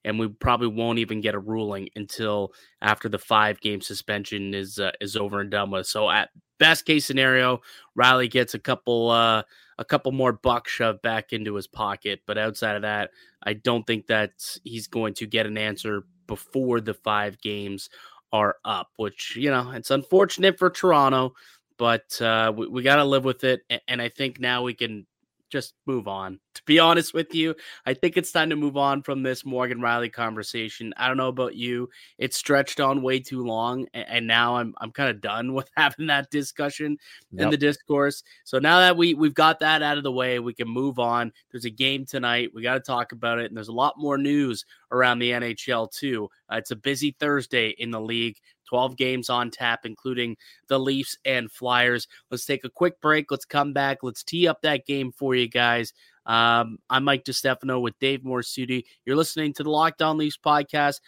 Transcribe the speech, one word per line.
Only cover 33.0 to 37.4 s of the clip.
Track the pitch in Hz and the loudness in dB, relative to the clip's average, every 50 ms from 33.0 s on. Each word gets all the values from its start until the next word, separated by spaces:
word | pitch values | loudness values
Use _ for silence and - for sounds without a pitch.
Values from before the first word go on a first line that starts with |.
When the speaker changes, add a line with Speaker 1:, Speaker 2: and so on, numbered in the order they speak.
Speaker 1:
way | 127 131 131 131 | 0 0 0 -2
too | 131 - 135 127 120 | -2 -6 -8 -6 -4
long, | 117 110 110 117 120 123 131 127 - - | -4 -2 -2 -2 -2 -2 -4 -8 -8 -10
a-, | 120 - - | -12 -8 -4
and | 113 120 117 | -2 -2 0
now | 113 113 117 120 120 120 | 4 4 4 4 4 2
I'm, | 120 117 110 - - | 0 -2 -4 -8 -10
I'm | 113 113 | -12 -10
kinda | - - 143 127 110 | -4 -2 -2 -2 -2
done | 101 113 104 104 113 123 131 | -2 -4 -4 -4 -4 -4 -4
with | 131 135 131 - | -4 -4 -6 -4
<laughs> | - | 0
having | 156 151 139 - - 156 | 2 2 2 2 -2 -2
that | 156 143 139 135 - | 0 0 0 0 -2
discussion | - 147 135 - - - 147 143 - - 151 147 147 - - - - - _ - | -4 -4 -4 -4 -6 -6 -6 -4 -4 -6 -4 -4 -6 -6 -8 -18 -20 -20 _ -10
in | - | -4
Speaker 2:
Yep. | 92 | 0